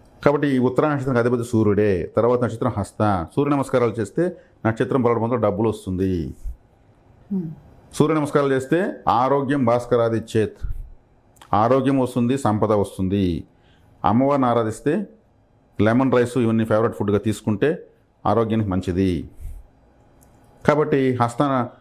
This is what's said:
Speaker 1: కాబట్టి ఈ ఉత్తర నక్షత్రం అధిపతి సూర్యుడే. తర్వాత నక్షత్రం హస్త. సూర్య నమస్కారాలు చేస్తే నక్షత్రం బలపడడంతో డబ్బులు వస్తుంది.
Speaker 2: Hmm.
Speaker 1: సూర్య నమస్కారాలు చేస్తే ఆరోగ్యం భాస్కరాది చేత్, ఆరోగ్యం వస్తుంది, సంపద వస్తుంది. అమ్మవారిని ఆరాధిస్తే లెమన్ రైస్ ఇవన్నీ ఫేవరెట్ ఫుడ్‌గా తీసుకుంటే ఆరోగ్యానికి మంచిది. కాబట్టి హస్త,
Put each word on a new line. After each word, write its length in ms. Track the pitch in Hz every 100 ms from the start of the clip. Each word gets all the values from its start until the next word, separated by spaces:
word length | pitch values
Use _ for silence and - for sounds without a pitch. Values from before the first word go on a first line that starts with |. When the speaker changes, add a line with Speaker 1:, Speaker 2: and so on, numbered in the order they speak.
| - - 143
Speaker 1:
కాబట్టి 220 | 147 143
ఈ 120 | 131
ఉత్తర 300 | 123 127 151
నక్షత్రం 280 | 143 131 120
అధిపతి 260 | 120 120
సూర్యుడే. 680 | 117 110 104 101 107 90 76 -
తర్వాత 280 | 117 123
నక్షత్రం 280 | 113 110 123 107
హస్త. 500 | 98 - 107 95 82 -
సూర్య 160 | 143
నమస్కారాలు 440 | 143 131 127 120 110
చేస్తే 380 | 101 - 175 175 - _ 113
నక్షత్రం 360 | 110 127 131
బలపడడంతో 340 | 120 117 113 120
డబ్బులు 340 | 107 95 110
వస్తుంది. 680 | 104 - 92 95 90 69 - - - _ _ _ _ _ - -
Speaker 2:
Hmm. 140 | 196 160 151 - - -
Speaker 1:
సూర్య 220 | - 151 160
నమస్కారాలు 380 | 143 147 139
చేస్తే 400 | 131 131 165 208 - -
ఆరోగ్యం 580 | 156 131 139 131 143 117
భాస్కరాది 560 | 120 117 120 117 113 110 113
చేత్, 220 | 104 - - - - - _ _ _ - -
ఆరోగ్యం 460 | 98 117 135 127 135
వస్తుంది, 380 | 123 127 120 135
సంపద 340 | 131 110 107
వస్తుంది. 720 | 107 98 - 92 101 92 82 - _ _ _ _ - -
అమ్మవారిని 420 | 113 139 143 127
ఆరాధిస్తే 600 | 117 107 104 143 185 196 - _ _ _ _ _ -
లెమన్ 300 | 104 120 135
రైస్ 260 | 123 120 135
ఇవన్నీ 280 | 113 113 110
ఫేవరెట్ 300 | 107 110 101
ఫుడ్‌గా 220 | 104 101
తీసుకుంటే 680 | 110 104 - 101 139 180 - _ _ _ -
ఆరోగ్యానికి 440 | 107 113 113 101
మంచిది. 600 | 90 95 90 95 85 - - - - - _ _ _ _ _ - _ _ - -
కాబట్టి 500 | 147 147 139 131 120
హస్త, 480 | 117 - 143 131 120 -